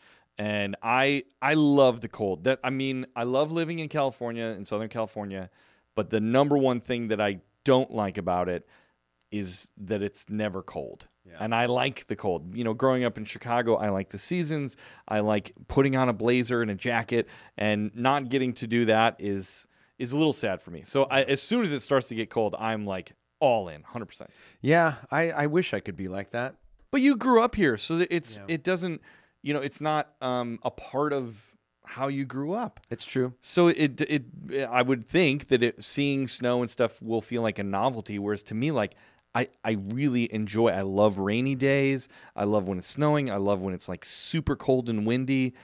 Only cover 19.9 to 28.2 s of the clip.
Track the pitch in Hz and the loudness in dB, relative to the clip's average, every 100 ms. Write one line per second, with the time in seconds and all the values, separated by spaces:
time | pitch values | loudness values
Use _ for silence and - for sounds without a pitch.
19.9 | - 123 143 156 - 107 92 - 82 - | -8 -4 2 2 2 -2 -4 -8 -16 -4
20.9 | 139 135 135 135 139 - 240 196 139 - | 0 2 4 2 0 0 0 0 -2 0
21.9 | 135 117 113 107 117 104 101 110 110 101 | 0 0 -6 -4 0 -2 -2 -4 -4 -6
22.9 | 95 - _ _ - 139 113 90 76 - | -8 -10 _ _ 0 2 2 -2 -12 -14
23.9 | 120 101 - - _ - - 127 165 165 | -12 -12 -16 -20 _ -20 -6 2 4 4
24.9 | 135 - 143 165 143 147 165 - 101 - | 0 -4 -2 -2 0 0 0 0 -4 -6
25.9 | 87 92 95 101 120 127 - - _ - | -10 -8 -8 -8 -6 -6 -10 -20 _ -4
26.9 | 277 269 240 247 233 233 214 160 107 - | 2 4 4 6 6 4 2 2 2 -2
27.9 | 165 175 170 | -2 0 -2